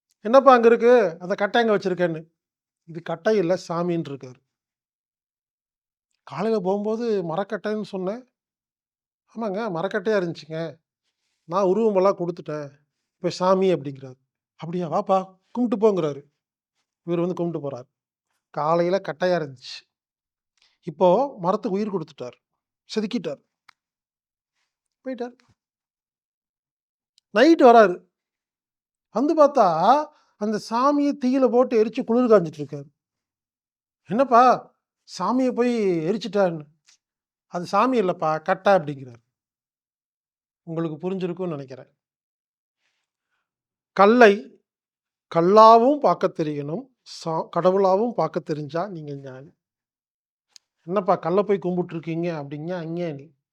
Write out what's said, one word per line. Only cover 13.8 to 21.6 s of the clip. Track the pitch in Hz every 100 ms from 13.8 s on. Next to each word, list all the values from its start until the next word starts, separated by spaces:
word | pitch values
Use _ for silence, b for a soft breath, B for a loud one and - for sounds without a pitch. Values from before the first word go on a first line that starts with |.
| 135 139 131 127 _ _ _ _
"அப்படியா? | 165 180 170
வாப்பா, | 170 202 190 185 _ _
கும்பிட்டு | - 247 214 220
போங்கிறாரு." | 190 156 135 - _ _ _ _ _ _ _
இவர் | - 170
வந்து | 175 175
கும்பிட்டு | 175 160 139
போறாரு. | 123 127 _ _ _ _ _ _
காலையில | - 147 170 175 190
கட்டையா | 190 147 180 175
இருந்துச்சு. | 151 127 - - - _ _ _ _ _ _ _ _ _
இப்போ | - 147 185 190 285 240
மரத்துக்கு | 175 208